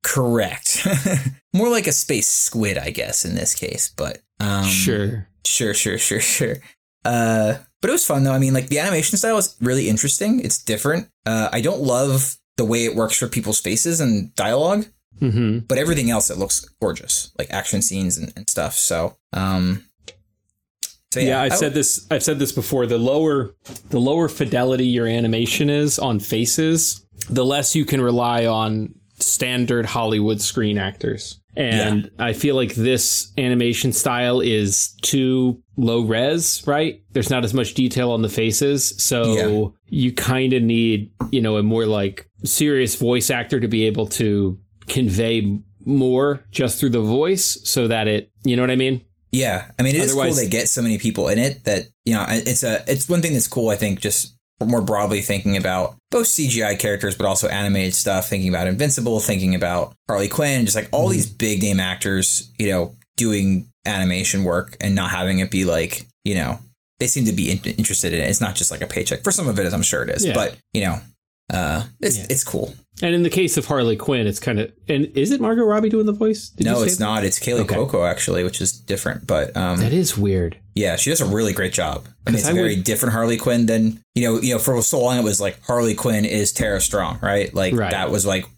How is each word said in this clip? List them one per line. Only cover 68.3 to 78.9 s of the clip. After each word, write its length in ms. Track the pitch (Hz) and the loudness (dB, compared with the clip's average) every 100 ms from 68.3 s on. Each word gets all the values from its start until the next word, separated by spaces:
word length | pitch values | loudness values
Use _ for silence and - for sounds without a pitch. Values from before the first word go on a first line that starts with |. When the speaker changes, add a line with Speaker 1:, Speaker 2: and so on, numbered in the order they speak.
| - | 0
Speaker 1:
not 140 | 107 92 | -2 -2
just, 140 | - | -4
like, 100 | - | -4
a 60 | - | -6
paycheck. 360 | - 90 - | -4 -4 -4
For 80 | - | -2
some 140 | 190 151 | -2 -2
of 100 | 101 | 0
it, 140 | 92 | -2
I'm 100 | 104 | 0
sure 200 | - - | -2 -2
it 80 | 62 | -2
is, 140 | - | -2
Speaker 2:
Yeah. 100 | 180 | 0
Speaker 1:
but, 220 | 107 104 - _ | 0 -2 -6 _
you 100 | 113 | -2
know, 180 | 95 78 - _ _ _ _ | -2 -4 -8 _ _ _ _
uh, 320 | 92 80 80 110 - | -4 -2 -2 -4 -4
it's, 180 | - 117 | -2 -2
Speaker 2:
Yeah. 80 | 92 | -2
Speaker 1:
it's 140 | 131 | -4
cool. 300 | - - - - _ - | -2 -4 -6 -10 _ -6
Speaker 2:
And 140 | 175 | 0
in 80 | 175 | 2
the 80 | 170 | 2
case 260 | 185 180 - | 2 0 0
of 100 | 120 | 0
Harley 280 | 143 117 | 0 2
Quinn, 320 | 107 - 131 107 | 0 0 0 0
it's 140 | 98 | -2
kinda, 300 | - 107 113 - - | -2 -2 -2 -8 -4
and 180 | 139 147 | 0 0
is 160 | 139 156 | 0 0
it 100 | 277 | 2
Margot 220 | 220 226 | 2 2
Robbie 240 | 226 208 214 | 4 4 2
doing 160 | 220 214 | 2 2
the 60 | |
voice? 360 | 208 220 214 - | 2 0 0 -6
Did 180 | - 226 | -2 0
you 60 | |
Speaker 1:
No, 80 | 120 | 2
Speaker 2:
say 60 | 113 | 2
Speaker 1:
it's 80 | 180 | 0
Speaker 2:
that? 80 | |
Speaker 1:
not. 200 | 107 110 | 0 0
It's 140 | 98 - | 0 -2
Kaylee 220 | - 120 | -2 -2
Speaker 2:
Okay. 160 | 98 101 | 0 0
Speaker 1:
Cuoco, 340 | 135 - 87 | 0 2 0
actually, 320 | 85 - 90 | 0 -2 0
which 180 | 90 - | -2 -2
is 120 | 92 | -4
different, 520 | - - | -4 -6